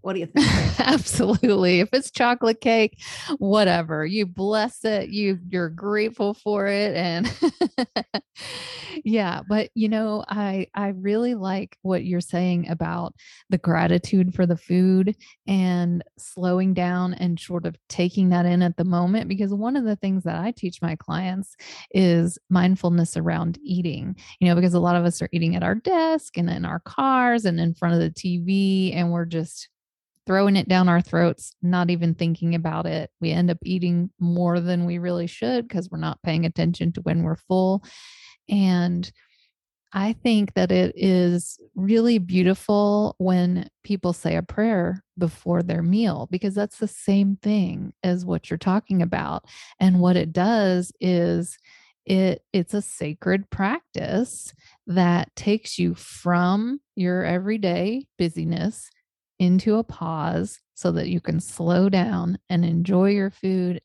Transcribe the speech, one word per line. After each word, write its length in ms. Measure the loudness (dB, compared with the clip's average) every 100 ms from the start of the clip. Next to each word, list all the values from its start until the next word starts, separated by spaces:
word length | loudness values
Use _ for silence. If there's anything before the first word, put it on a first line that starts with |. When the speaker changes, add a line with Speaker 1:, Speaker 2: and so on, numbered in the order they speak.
Speaker 1:
What 100 | -6
do 60 | -6
you 60 | -2
think? 200 | 2 4
Speaker 2:
<laughs> 340 | 4 0 0
Absolutely. 1000 | 2 2 0 0 2 2 2 4 4 4
If 80 | 2
it's 180 | 0 -2
chocolate 500 | 0 0 2 0 0
cake, 380 | 2 2 2 -2 -16 -12 -8 -4
whatever, 680 | 2 4 4 2 0 -4
you 220 | -2 -2 -4
bless 580 | -4 -2 0 -2 -4
it, 240 | -2 -2 -4
you, 280 | -2 -2 -2 -4
you're 200 | -4 -4
grateful 640 | -6 -4 -2 -2 -2 -4
for 320 | -4 -2 -2 0
it. 280 | 0 0 -2
And 360 | -2 -2 -4 -2 -2 0 -2 -2 -6 -6 -6
<laughs> 1000 | -10 -10 -18 -16 -14 -14 -16 -14 -8
yeah, 380 | -2 0 0 -2 -2
but 220 | -2 -2
you 140 | -2 0
know, 360 | 0 -2 -4 -6
I, 380 | -4 -2 -4 -6
I 140 | -6 -6
really 460 | -4 -2 -2 -2
like 420 | -2 -4 -4 -6 _
what 220 | -4 -2
you're 160 | -2 -4
saying 480 | -2 -2 0 0 -2
about 460 | -4 -4 -4 -8 -12 -20 -18 -4
the 80 | -2
gratitude 760 | 2 4 4 2 2 2 2
for 120 | 2 0
the 100 | 0
food 600 | 0 2 4 4 2 -2 -10 _ -2
and 560 | 0 2 0 0 -2 -6 -18
slowing 560 | -18 -4 0 2 2
down 400 | 2 0 0 -2
and 240 | -2 -2 -4
sort 280 | -4 -6 -6
of 100 | -10 -10
taking 420 | -2 0 2 2
that 160 | 4 4
in 160 | 4
at 140 | 2 0
the 80 |
moment, 440 | 0 0 2 0 -2
because 240 | -2 -2
one 220 | -2 -2 -2
of 80 |
the 120 | -2 -2
things 280 | -2 -2
that 120 | -2 -4
I 160 | -6
teach 280 | -6 -8 -6
my 140 | -6 -6
clients 600 | -6 -4 -4 -6 -8 -14 -20 -20 -2
is 460 | 4 4 4 2 -2 0
mindfulness 680 | 2 4 4 2 2 2 0
around 420 | -2 -2 -4 -6
eating, 540 | -4 -4 -2 -4 -8 -10 -10 0
you 80 | 2
know, 60 |
because 200 | 4 4
a 60 | 4
lot 160 | 2 2
of 80 |
us 180 | 2 -2
are 60 | -4
eating 240 | -2 0 0
at 60 |
our 120 | 0 -2
desk 600 | 0 0 2 0 -4 -4
and 140 | -4
in 140 | -2
our 160 | -4 -6
cars 640 | -8 -2 2 2 4 2
and 140 | 0 0
in 140 | 0
front 200 | 0 0
of 60 | 2
the 100 | 0
T 280 | -2 -4 -4
V, 540 | 0 0 2 2 0
and 180 | 0 -2
we're 120 | -2
just 440 | -2 -4 -6 -10 -20 _ _ _ _ _ -2
throwing 280 | 2 4 4
it 120 | 4
down 200 | 4 4
our 120 | 4
throats, 540 | 2 2 2 0 -10 -6
not 280 | -2 0 0
even 240 | 0 0
thinking 400 | 0 -2 -2 -2
about 320 | -2 -2 -4 -4
it. 240 | -6 -8 -6
We 120 | -2
end 180 | 2 2
up 80 | 0
eating 460 | -4 -2 0 0 -2 -2
more 400 | -2 0 0 0
than 240 | 0 -2 -2
we 120 | -4
really 280 | -4 -4 -6
should 420 | -6 -4 -4 -4
'cause 200 | -6 -6
we're 80 | -6
not 240 | -6 -6
paying 240 | -4 -2 -2
attention 460 | 0 -2 0 -2
to 80 | -4
when 220 | -2 -2
we're 100 | -2 -4
full. 460 | -2 0 2 0 -4 -20 -20 -20 -20 _ -4
And 600 | 2 2 2 0 -2 -6 -12 _ _ _ _ _ _ _
I 200 | -4 -2
think 400 | -2 2 2 2
that 160 | 0 2
it 220 | 4 2 2
is 600 | 2 4 4 0 -4 -16 -14
really 440 | -4 2 4 4 2
beautiful 960 | 2 2 4 2 2 2 4 2 0 -2
when 500 | 0 2 2 0 -6 _
people 300 | -6 -2 -2
say 240 | -2 -2 -2
a 60 |
prayer 600 | -2 -2 0 0 0 -4 -10 -4
before 440 | -4 -4 -2 -2
their 200 | 0 -2
meal, 460 | 0 2 0 -2 -4
because 240 | -4 -4
that's 240 | -2 -4 -4
the 100 | -8
same 480 | -6 0 2 2 0
thing 560 | 0 0 0 -4 -10 -6
as 220 | -2 -2
what 240 | -2 -6 -4
you're 100 | -4
talking 440 | 0 0 0 0
about. 420 | 0 -2 -4 -6 -10 -20 -16 0
And 200 | 4 6
what 160 | 4 4
it 160 | 2
does 600 | 0 2 2 2 0 -2 -4
is 580 | 0 2 2 0 -4 -10 _ -20 _ _ -2
it, 360 | 2 2 -2 _
it's 220 | -2 -2
a 80 | -4
sacred 680 | -6 -8 -8 -6 -2 -2 -2
practice 1040 | -4 -2 -4 _ -8 -4 -2 -4 -8 -18 -20 _ _ -4
that 480 | 2 2 2 -2 -6
takes 420 | -2 -2 -2 -4
you 160 | -4
from 880 | -4 -12 -8 -2 2 2 0 -2 -6 _ -4
your 280 | -2 0
everyday 840 | -2 -2 -2 -2 -2 -2 -2 -4 -8 -4
busyness 720 | -4 -2 -4 -2 -4 -6 -16 _ _ _ _ 0
into 380 | 4 4 4 0
a 80 |
pause 760 | 0 -8 -6 -4 -4 -4 -6 -10 _
so 160 | -6 -2
that 160 | -2 -2
you 120 | -4
can 180 | -2 -4
slow 500 | -6 -6 0 2 4
down 500 | 2 0 -2 -4 -6 -2
and 160 | 0
enjoy 460 | 0 0 2 2 2
your 200 | 2 -2
food 500 | -4 -2 -2 -2 -4